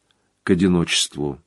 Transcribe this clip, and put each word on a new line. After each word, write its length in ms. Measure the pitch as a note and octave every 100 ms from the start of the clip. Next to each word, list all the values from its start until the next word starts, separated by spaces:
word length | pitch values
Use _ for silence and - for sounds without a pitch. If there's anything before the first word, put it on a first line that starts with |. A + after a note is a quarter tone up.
| _ _ _ _
к 80 | -
одиночеству. 920 | F#2 F#2+ F2 E2 - - - D2 C2+